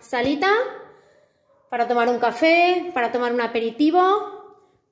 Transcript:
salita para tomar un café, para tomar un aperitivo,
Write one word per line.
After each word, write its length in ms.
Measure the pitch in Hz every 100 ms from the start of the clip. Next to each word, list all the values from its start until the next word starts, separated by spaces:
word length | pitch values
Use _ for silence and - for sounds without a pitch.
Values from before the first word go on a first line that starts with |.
salita 500 | - 240 262 302 381 440 508 - - - _ _ _ _ _ _ -
para 160 | 240 233
tomar 220 | 240 233
un 100 | 240
café, 720 | 240 233 320 339 349 359 349
para 200 | 254 233
tomar 200 | 247 247
un 80 | 240
aperitivo, 1160 | 233 233 226 233 302 359 370 415 - - - - _ _ _